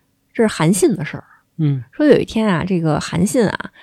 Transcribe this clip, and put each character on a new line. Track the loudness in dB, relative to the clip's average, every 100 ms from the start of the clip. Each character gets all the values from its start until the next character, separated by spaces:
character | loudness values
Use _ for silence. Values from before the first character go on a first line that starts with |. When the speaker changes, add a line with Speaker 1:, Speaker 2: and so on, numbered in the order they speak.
| _ _ _
Speaker 1:
这 | -2
是 | -2
韩 | 2 2
信 | 2 2 0
的 |
事 | -6 -12
儿。 | -16 _ _ -2
Speaker 2:
嗯。 | -2 -2 -6
Speaker 1:
说 | 0
有 | 4 4
一 |
天 | 2 -2 0
啊， | 0 0
这 | -2
个 | 0 -2
韩 | -2 -2
信 | 0 2 0
啊， | -2 -10 _